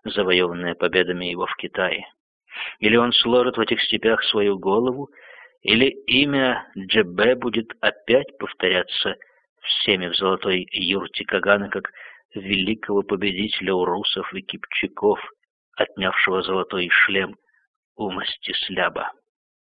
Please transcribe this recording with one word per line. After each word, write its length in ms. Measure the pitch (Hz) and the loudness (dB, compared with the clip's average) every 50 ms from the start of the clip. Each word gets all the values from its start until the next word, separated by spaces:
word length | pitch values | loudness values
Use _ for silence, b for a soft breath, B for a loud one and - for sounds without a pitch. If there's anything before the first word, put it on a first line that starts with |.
| - | -12
завоеванная 720 | - - 101 101 92 90 90 90 87 87 87 90 87 82 | -4 -2 0 2 4 4 4 2 2 0 -4 -4 -6 -2
победами 500 | - 90 87 80 92 87 87 90 90 90 | -2 0 2 2 2 2 0 -2 -4 -4
его 200 | 90 87 87 92 | -6 -4 -4 -4
в 100 | - - | -6 -6
Китае. 500 | - - 87 - 104 92 90 - - 95 - _ _ _ _ _ _ B B B B B B B - | -8 -10 -8 -4 -2 -2 -2 -2 -4 -8 -12 _ _ _ _ _ _ B B B B B B B 2
Или 160 | 107 107 110 | 4 6 6
он 180 | 117 120 120 117 | 6 6 4 4
сложит 440 | - - 117 120 123 123 127 - | 2 4 4 4 4 4 4 2
в 40 | 113 | 0
этих 200 | 110 - 117 107 | 0 0 0 0
степях 420 | - - 113 101 - 110 113 101 - | 0 0 -2 0 2 2 2 2 2
свою 340 | - - 107 101 101 98 | 0 2 2 2 2 2
голову, 520 | 92 90 95 98 110 123 127 127 139 143 B B B B B B B B B B B | 2 2 2 2 4 2 2 0 -4 -6 B B B B B B B B B B B
или 280 | - - 107 113 131 135 - - - | 0 2 4 6 4 4 2 -2 -4
имя 600 | - 120 127 143 143 143 135 135 127 120 101 - - - | 0 2 2 2 2 2 2 2 2 0 -2 -4 -10 -12
Джебе 580 | 95 95 92 - 110 101 87 87 95 104 120 127 | -10 -6 0 2 2 2 2 2 2 4 4 2
будет 360 | 123 123 123 107 113 113 117 - _ | 2 0 -2 -2 -4 -4 -6 -6 _
опять 560 | - 104 - - - - 113 135 139 - - - | -2 -2 -2 -2 0 2 2 2 2 0 -8 -10
повторяться 760 | 110 95 - - - 92 92 92 87 - - - - 101 92 b b b b b b _ _ _ | -10 -10 -6 -2 0 0 2 0 0 -2 -4 -4 -4 -4 -6 b b b b b b _ _ _
всеми 460 | - - - - - - 101 92 90 | -6 -4 -4 0 0 0 0 0 0
в 80 | 87 87 | -2 -2
золотой 520 | 104 98 95 95 87 - 104 92 92 92 - | 0 0 0 0 0 0 0 -2 -2 -2 -6
юрте 520 | - - 95 85 95 98 90 - - - - | -8 -6 -4 -2 -2 -2 -4 -6 -8 -10 -6
Кагана 460 | - - 95 90 98 101 101 101 95 | -4 -4 0 2 2 2 2 0 -2
как 220 | - 98 - B B B B B B B B _ - | -6 -6 -6 B B B B B B B B _ -14
великого 720 | 107 95 95 101 98 92 98 110 110 - - 104 101 98 | -10 -6 -4 -2 -2 0 -2 -2 -4 -4 -2 0 0 0
победителя 680 | - 104 92 101 101 95 90 104 107 - - 95 90 95 | 0 -2 -2 -2 -2 -2 -2 -4 -4 -4 -4 -2 -2 0
урусов 600 | 90 90 90 90 98 101 - - 98 90 - 95 | 0 0 0 -2 -2 -2 -4 -4 -4 -6 -8 -8
и 80 | 95 | -10
кипчаков, 800 | - - - - - - - - - 95 - - - 104 98 - - - - _ _ _ _ _ _ _ _ | -10 -10 -12 -12 -12 -8 -6 -4 -4 -6 -4 0 2 2 2 0 -2 -10 -18 _ _ _ _ _ _ _ _
отнявшего 640 | - 113 - - 101 95 92 92 - - 98 92 95 | -4 -4 -4 -4 -4 -4 -2 0 0 0 0 0 0
золотой 480 | 90 92 95 95 90 - 104 95 90 87 | 0 0 -2 -2 -2 -2 -4 -4 0 2
шлем 460 | - - - - 98 98 95 92 104 - _ _ _ _ _ _ _ _ _ _ _ | 4 4 4 4 2 0 -2 -2 -6 -12 _ _ _ _ _ _ _ _ _ _ _
у 160 | - 110 98 | -8 -8 -6
Мстисляба. 1000 | 92 95 - - - - - - 90 - - - 190 180 180 160 - - - - - _ _ _ _ _ _ _ _ _ _ _ | -6 -6 -6 -8 -8 -8 -8 -6 -6 -6 -6 -4 -2 -2 -2 -2 -2 -4 -8 -8 -10 _ _ _ _ _ _ _ _ _ _ _